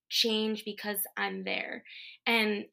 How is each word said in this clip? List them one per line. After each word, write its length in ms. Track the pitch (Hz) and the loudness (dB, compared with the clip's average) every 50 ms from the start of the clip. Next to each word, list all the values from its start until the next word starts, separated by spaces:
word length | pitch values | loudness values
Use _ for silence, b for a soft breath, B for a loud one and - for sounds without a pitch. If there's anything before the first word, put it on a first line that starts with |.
| _ - | _ -2
change 540 | - - - 226 220 220 220 220 220 208 - | 2 2 4 4 4 2 2 0 0 -2 -4
because 340 | 208 208 - - 214 208 202 - - - 202 | -8 -8 -6 -4 -4 -2 -4 -4 -4 -2 -2
I'm 260 | 202 196 190 190 190 | -2 -2 -2 -4 -4
there. 400 | 190 190 190 - - - 240 - B B B B B B B B | -2 -2 -2 -2 -4 -8 -10 -12 B B B B B B B B
And 400 | 240 233 226 214 214 208 202 214 - | 4 4 6 6 4 2 0 -2 -2